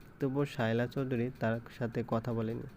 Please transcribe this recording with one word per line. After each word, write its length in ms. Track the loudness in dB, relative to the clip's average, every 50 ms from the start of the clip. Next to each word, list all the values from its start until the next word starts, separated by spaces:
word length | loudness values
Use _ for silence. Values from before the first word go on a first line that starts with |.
| -16 -18 -4 -2
তবুও 260 | 0 2 2 2 0
শায়লা 400 | 0 0 2 2 4 4 4 2
চৌধুরী 440 | 2 0 -2 0 0 2 2 0 0 0 0
তার 200 | 0 2 2 0 -2 -6 -6 -4
সাথে 260 | -4 -2 0 -2 -2 0
কথা 240 | 0 0 0 0 0
বলেনি। 300 | 0 0 0 -2 -4 -6 -10 -12